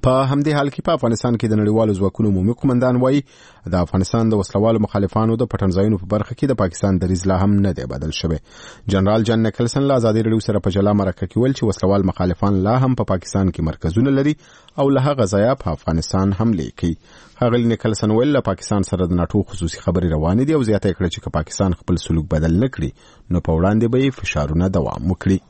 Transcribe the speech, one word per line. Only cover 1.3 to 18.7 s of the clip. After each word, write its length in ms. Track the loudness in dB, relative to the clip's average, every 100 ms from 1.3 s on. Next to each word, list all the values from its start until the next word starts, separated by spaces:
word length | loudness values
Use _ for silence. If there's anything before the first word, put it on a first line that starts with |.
| 0
کې 100 | 0
د 60 | 2
نړیوالو 340 | 2 2 2 2
ځواکونو 300 | -2 0 0
عمومي 220 | 2 0 0
قومندان 360 | 0 2 2 2
وایي، 200 | 2 2 -2 -18 -20 -18 -4
د 20 | -2 0
افغانستان 440 | 0 0 2 2
د 100 | 2
وسلوالو 420 | 0 0 2 2
مخالفانو 540 | 0 -2 -2 0 0 0
د 80 | -2
پټنځایونو 440 | 0 0 2 2 0
په 60 | -2
برخه 240 | -4 -4 -4
کې 100 | -2
د 80 | 0
پاکستان 400 | -2 -2 0 0
دریځ 200 | 0 0 0
لا 60 | 2
هم 160 | 2 2 2
نه 60 | -2
دی 80 | -8
بدل 200 | -8 -8 -4
شوی. 180 | -4 -4 -6 -20 -20 -14 -2
جنرال 320 | 0 2 2 2
جان 140 | 2 0
نیکلسن 360 | 0 -2 0 2
له 80 | 2
ازادۍ 200 | 2 2 2
راډیو 180 | 0 0
سره 160 | -2 0
په 80 | 0
جلا 160 | 2 2
مرکه 240 | 0 -4 -4
کې 120 | 0
ویل 200 | 0 0
چې 60 | -2
وسلوال 360 | -2 0 2 0
مخالفان 500 | 0 -2 0 0 0 2
لا 80 | 2 0
هم 140 | 0
په 80 | -2
پاکستان 380 | -4 -2 0 0
کې 100 | 0 -4
مرکزونه 440 | -4 -2 0 2 2
لري 160 | 0 -2 -8 -20 -18 -2
او 80 | 2
له 160 | 2 2
هغه 220 | 0 0
ځایه 260 | 2 2 0 -4
په 20 |
افغانستان 640 | -6 -2 -4 -2 0 0 0
حملې 300 | 0 0 -4 -4
کوي. 160 | -4 -4 _ -20 -20 -2
ښاغلي 320 | 0 2 0
نیکلسن 380 | 0 -2 -2 0
ویل، 220 | 2 2 0
له 40 | 0
پاکستان 380 | -4 -2